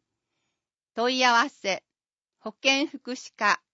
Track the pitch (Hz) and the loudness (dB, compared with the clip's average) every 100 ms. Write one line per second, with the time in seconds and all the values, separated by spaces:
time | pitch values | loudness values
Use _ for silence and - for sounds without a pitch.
0 | _ _ _ _ _ _ _ _ _ - | _ _ _ _ _ _ _ _ _ -4
1 | 240 254 254 233 220 - 196 180 - _ | -2 2 4 4 2 -4 -6 -6 -8 _
2 | _ _ _ _ 220 - 269 269 285 285 | _ _ _ _ -16 -4 0 0 -2 -8
3 | - 254 - - 208 - _ | -12 -12 -12 -4 -2 -2 _